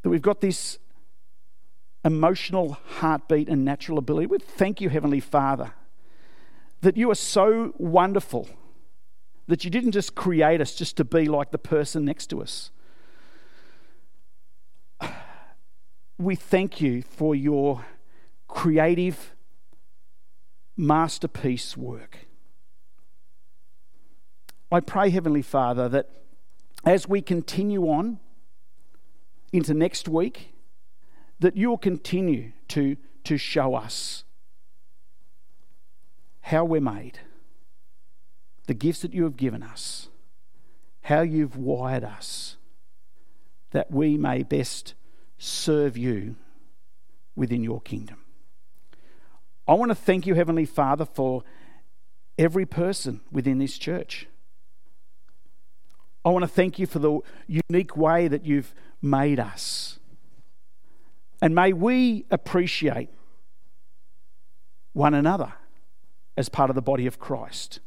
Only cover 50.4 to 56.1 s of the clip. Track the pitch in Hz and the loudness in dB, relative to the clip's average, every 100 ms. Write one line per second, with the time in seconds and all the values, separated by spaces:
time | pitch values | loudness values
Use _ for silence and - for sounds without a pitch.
50.4 | 165 165 156 - 135 147 160 - 131 127 | 6 4 2 2 4 4 0 0 0 0
51.4 | - - - - - - - - - - | -4 -10 -10 -10 -10 -10 -10 -10 -8 4
52.4 | 160 180 185 - 180 196 135 113 - - | 4 4 2 2 0 0 -4 -6 -2 2
53.4 | 127 131 135 - - 175 - - - - | 4 4 2 -2 -2 -2 -4 -8 -8 -10
54.4 | - - - - - - - - - - | -10 -8 -8 -8 -10 -10 -10 -10 -10 -10
55.4 | - - - - - - - | -10 -10 -10 -10 -10 -10 -10